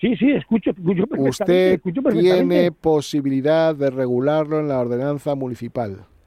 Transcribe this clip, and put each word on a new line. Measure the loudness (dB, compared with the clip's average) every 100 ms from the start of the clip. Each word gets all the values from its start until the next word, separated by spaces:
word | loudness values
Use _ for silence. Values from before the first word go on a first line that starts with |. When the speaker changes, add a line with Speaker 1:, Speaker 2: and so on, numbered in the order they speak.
Speaker 1:
Sí, | -2 0
sí, | 2
escucho, | 0 0 -2 -2
escucho | -4 -2 -2 -2
perfectamente, | 0 -2
Speaker 2:
Usted | 0 0 2 4 2
Speaker 1:
escucho | -2 -2
perfectamente. | 0 2 2 2 2 2
Speaker 2:
tiene | 2
posibilidad | 0 0 0 0 -4 -2 0 2 2 2
de | 0 -2
regularlo | 0 -2 0 0 0 0 -2
en | -2
la | -2
ordenanza | -2 -2 -4 -4 -4 -4
municipal | -6 -8 -8 -6 -8 -10 -18 _